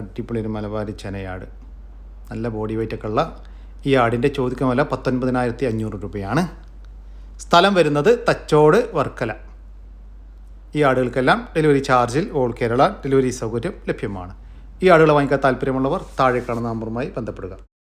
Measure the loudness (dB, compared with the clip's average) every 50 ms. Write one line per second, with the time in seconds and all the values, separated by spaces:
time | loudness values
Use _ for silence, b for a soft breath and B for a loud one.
0 | -8 -10 -10 -10 -8 -6 -4 -4 -4 -4 -4 -6 -6 -6 -6 -6 -6 -6 -8 -10
1 | -10 -10 -10 -8 -8 -10 -10 -12 -12 -14 -16 -18 -18 -18 -18 -18 -18 -20 -20 -20
2 | -20 -18 -18 -18 -16 -12 -8 -6 -6 -6 -4 -4 -4 -4 -4 -4 -4 -4 -6 -8
3 | -6 -4 -2 -2 -2 -2 -6 -16 -18 b b b b b b b b 2 2 4
4 | 4 2 2 2 0 0 0 0 -2 -2 -2 -2 0 0 2 2 0 0 -2 -4
5 | -2 -2 -2 0 0 0 0 0 0 -2 -2 -2 -2 -2 -2 -2 -4 -4 -6 -8
6 | -10 -8 -8 -6 -4 -2 0 0 -2 -2 -4 -12 -20 -20 -20 -20 -20 -20 -20 -20
7 | b b b b b b b b -4 4 6 6 6 6 6 4 4 4 4 2
8 | 4 4 4 4 4 0 -2 -2 0 2 4 6 6 8 6 4 2 0 -2 -2
9 | -2 -2 -4 -6 -6 -6 -6 -8 -12 -20 -20 -20 -20 -20 -20 -20 -20 -20 -20 -20
10 | -20 -20 -20 -20 -20 -20 -20 -20 -20 -20 -20 -20 -16 -6 0 2 4 4 4 2
11 | 0 0 0 0 2 2 2 2 0 -6 -2 2 4 4 4 4 4 4 4 4
12 | 4 2 0 -2 -2 -2 -2 -2 -2 -2 -2 -2 -2 0 2 4 4 2 2 -2
13 | -4 0 2 2 2 2 -2 -4 -6 -6 -4 -4 -4 -6 -8 -8 -6 -8 -6 -6
14 | -6 -10 -8 -10 -12 -14 -16 b b b b b b b b 2 4 6 8 8
15 | 8 6 6 4 4 2 0 2 2 2 0 0 -2 -4 -2 -2 -2 -2 -2 -4
16 | -8 -8 -2 0 2 2 2 0 -2 -4 -4 -4 -4 -4 -6 -6 -6 -6 -6 -6
17 | -6 -6 -6 -8 -8 -8 -10 -10 -12 -14 -14 -16 -20 _ _ _